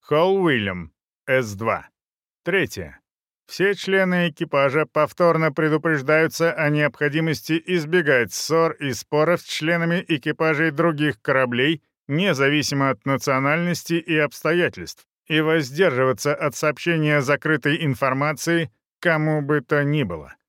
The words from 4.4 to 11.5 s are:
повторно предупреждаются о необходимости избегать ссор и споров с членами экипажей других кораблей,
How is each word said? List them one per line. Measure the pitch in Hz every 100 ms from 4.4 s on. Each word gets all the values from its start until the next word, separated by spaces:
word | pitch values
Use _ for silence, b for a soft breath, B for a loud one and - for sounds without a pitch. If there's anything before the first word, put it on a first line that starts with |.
| 160 143 139 143 151
повторно | - 147 - 175 160 160
предупреждаются | 147 156 156 160 151 131 156 160 - 165
о | 139 151
необходимости | 151 147 - 147 147 160 147 - 160 170
избегать | 180 151 180 151 127 110
ссор | - - 160 165
и | - 143
споров | 117 - 147 156 175
с |
членами | - - 160 170 170 175 -
экипажей | 156 156 143 160 151 160
других | 143 170 147 151 -
кораблей, | - 131 127